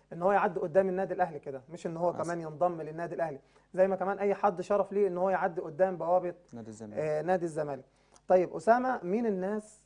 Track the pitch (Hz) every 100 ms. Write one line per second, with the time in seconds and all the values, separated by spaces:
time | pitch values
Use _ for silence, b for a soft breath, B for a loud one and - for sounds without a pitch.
0 | b 165 180 196 202 180 180 165 190 185
1 | 185 180 175 147 147 135 139 170 175 165
2 | 175 160 160 170 160 151 175 165 156 160
3 | 170 165 165 135 b b b 185 190 185
4 | 190 196 202 190 208 175 180 202 190 196
5 | 196 175 190 175 185 170 165 143 190 175
6 | 165 180 175 175 - 120 110 107 107 127
7 | 156 151 160 185 170 151 147 135 - b
8 | b b - 185 170 165 220 240 254 247
9 | 175 214 233 190 185 214 214 -